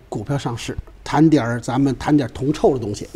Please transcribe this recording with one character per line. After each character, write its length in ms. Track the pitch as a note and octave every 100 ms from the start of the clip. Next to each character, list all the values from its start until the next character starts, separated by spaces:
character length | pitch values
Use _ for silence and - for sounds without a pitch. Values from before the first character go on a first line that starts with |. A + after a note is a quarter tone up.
| -
股 140 | -
票 160 | - C#3+
上 180 | C#3 A#2+
市， 220 | - - - -
谈 260 | - C#3+ D#3+
点 140 | D3
儿， 180 | A#2 A#2+
咱 200 | - B2
们 120 | C#3 A#2+
谈 180 | - D3
点 120 | A#2
儿 40 |
铜 200 | - C3
臭 220 | D3+ -
的 40 | C3+
东 160 | A2
西。 140 | A2 -